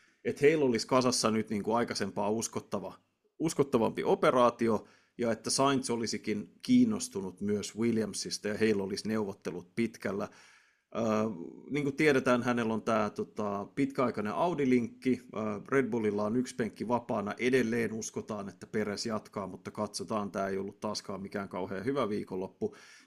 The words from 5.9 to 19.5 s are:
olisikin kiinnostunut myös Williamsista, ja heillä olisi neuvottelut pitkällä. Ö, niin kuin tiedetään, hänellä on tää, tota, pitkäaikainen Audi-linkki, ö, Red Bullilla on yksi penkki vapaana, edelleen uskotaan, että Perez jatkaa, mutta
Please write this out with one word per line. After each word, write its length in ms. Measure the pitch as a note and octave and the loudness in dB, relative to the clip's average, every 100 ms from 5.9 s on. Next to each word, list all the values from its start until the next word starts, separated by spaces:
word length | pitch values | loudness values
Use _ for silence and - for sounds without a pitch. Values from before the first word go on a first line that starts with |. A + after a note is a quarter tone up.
olisikin 640 | A#2 G#2+ G#2+ A2 G#2 - _ | -2 -2 -4 -4 -4 -6 _
kiinnostunut 800 | - B2 A#2 G#2 - G2 F#2+ - | 4 6 6 2 -4 -6 -8 -6
myös 380 | G2+ G#2 F#2+ G#2 | -2 -2 -4 -2
Williamsista, 720 | A#2 A2 G#2 F#2+ F2+ - G#2 | 0 0 -2 -4 -8 -6 -6
ja 60 | |
heillä 280 | G#2 A2 G2 | 0 2 2
olisi 260 | F#2+ G2 G#2 | -2 -4 -2
neuvottelut 680 | A2 G2 G2 F#2 F2 F2+ | -2 -2 -6 -8 -8 -8
pitkällä. 540 | - A2+ - G2+ G2 G#2 - - - _ _ _ - | -4 -4 -4 -6 -4 -6 -10 -20 -20 _ _ _ -4
Ö, 40 | A2+ G#2+ A2 E2+ C2 - - | 0 0 0 -4 -12 -14 -6
niin 140 | C#3+ | -2
kuin 120 | C#3+ C#3 | -2 2
tiedetään, 460 | D3+ C3 B2+ B2 | 4 4 4 2
hänellä 320 | B2 A#2+ A2+ | 2 0 0
on 80 | A2 | 0
tää, 280 | A#2 A2 G#2 | 0 2 0
tota, 560 | - G#2+ - G#2 G2+ G2 | -4 -8 -4 -4 -4 -6
pitkäaikainen 580 | - C3+ C#3+ A#2+ A2 G#2 | -2 -2 0 -2 0 -4
Audi-linkki, 880 | F2+ C#3 C#3 B2+ B2+ A2+ - B2+ B2 - G2+ | 0 0 2 4 4 2 -4 -2 -2 -4 -6
ö, 20 | G#2+ G2+ F2+ | -4 -6 0
Red 180 | C3+ A#2 | 2 2
Bullilla 360 | A#2 G#2+ G2+ | 0 0 0
on 120 | G#2 B2 | 0 0
yksi 180 | B2 | -2
penkki 340 | - G#2+ - G#2+ | -4 -6 -4 -2
vapaana, 460 | A#2+ A#2 A2 G2+ - | -2 0 -4 -4 -2
edelleen 540 | B2 B2+ A2+ A#2+ A2+ | 2 2 2 0 -2
uskotaan, 560 | A2 - A2+ - G#2 G2 | -4 -8 -8 -8 -8 -8
että 180 | - G#2 | -14 -6
Perez 400 | A2 G#2 G2 A2+ | -4 -2 -4 -4
jatkaa, 400 | G#2+ - G#2+ | -6 -6 -8
mutta 240 | F#2 | -8